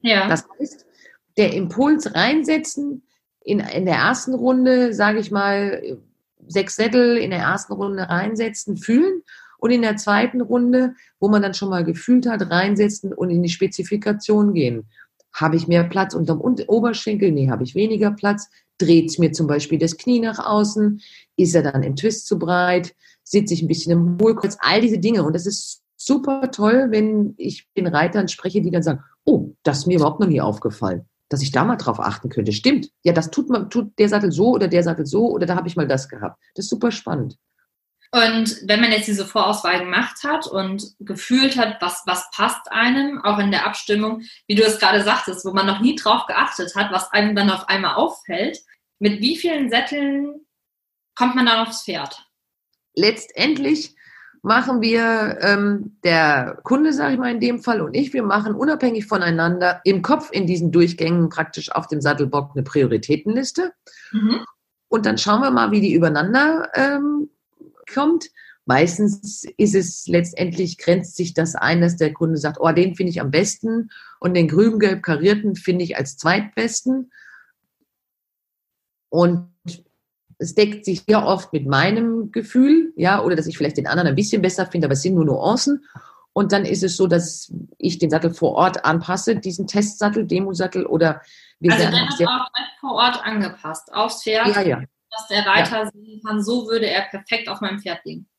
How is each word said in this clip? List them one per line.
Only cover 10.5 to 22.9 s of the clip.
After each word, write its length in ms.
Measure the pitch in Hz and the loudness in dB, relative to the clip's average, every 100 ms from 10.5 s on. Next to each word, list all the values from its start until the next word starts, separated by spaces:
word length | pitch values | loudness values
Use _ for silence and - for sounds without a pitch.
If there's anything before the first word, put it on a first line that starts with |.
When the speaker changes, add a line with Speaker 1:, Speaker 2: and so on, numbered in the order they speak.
| 240 247 254 254 254 _ _ | 0 2 2 2 -4 _ _
Speaker 2:
wo 100 | 202 | 2
man 120 | 208 | 4
dann 140 | 202 | 2
schon 160 | 190 202 | -2 -4
mal 140 | 185 | -2
gefühlt 440 | 165 170 - 247 247 | -2 -4 2 2 2
hat, 220 | 220 175 | -2 0
reinsetzen 600 | 170 196 202 208 208 196 | 0 2 2 2 0 -10
und 160 | - 180 | -4 -2
in 120 | 170 | 0
die 60 | 175 | 0
Spezifikation 1040 | 170 196 - 180 208 208 208 - 214 208 | 0 -2 -2 -6 -4 -2 -4 0 2 4
gehen. 340 | 180 127 117 110 _ - _ _ | 2 0 -2 -10 _ -20 _ _
Habe 240 | - 156 165 | -2 0 0
ich 100 | 165 | 2
mehr 180 | 170 | 2
Platz 300 | 175 196 190 | 2 0 -2
unterm 260 | 165 160 156 | -2 -2 0
Un-, 220 | 247 247 - | 0 -2 2
Oberschenkel? 680 | 220 233 214 - 208 196 | 2 2 -2 -4 0 2
Nee, 160 | 151 135 | 2 2
habe 160 | 120 | 0
ich 100 | 127 | -2
weniger 360 | 180 220 220 208 | 0 0 2 0
Platz. 400 | 208 202 202 - _ _ _ | 0 0 -2 -6 _ _ _
Dreht's 420 | 165 170 160 - | 4 6 4 0
mir 140 | 165 | 0
zum 140 | 156 156 | 2 0
Beispiel 320 | 147 143 160 | 0 0 -2
das 180 | 165 165 | -2 -2
Knie 240 | - 240 | 0 0
nach 180 | 226 214 | 0 -4
außen? 600 | - 208 208 214 208 208 - - _ - | 0 0 0 2 0 0 -10 -20 _ 0
Ist 180 | 175 | 4
er 80 | 165 | 4
dann 200 | 147 139 | 2 0
im 140 | 135 139 | -2 -2
Twist 300 | 220 220 - | -2 -4 -4
zu 120 | 185 | -4
breit? 560 | 170 180 180 180 175 | 0 0 2 0 -2